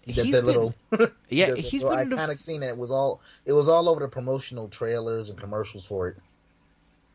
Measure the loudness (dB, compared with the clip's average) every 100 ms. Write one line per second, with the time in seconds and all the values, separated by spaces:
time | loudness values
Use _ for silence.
0 | -6 -2 4 4 4 2 0 -4 _ 2
1 | 2 0 _ 2 2 0 -4 -2 0 0
2 | 0 -2 -4 -6 -8 -6 -6 -6 -2 0
3 | 0 -2 -12 -10 2 4 6 6 6 2
4 | 0 -6 -4 -4 -6 -12 -12 -6 -4 -2
5 | -2 -6 -6 -12 -8 -6 -6 -10 -8 -4
6 | -4 -6 _ _ _ _ _ _ _ _
7 | _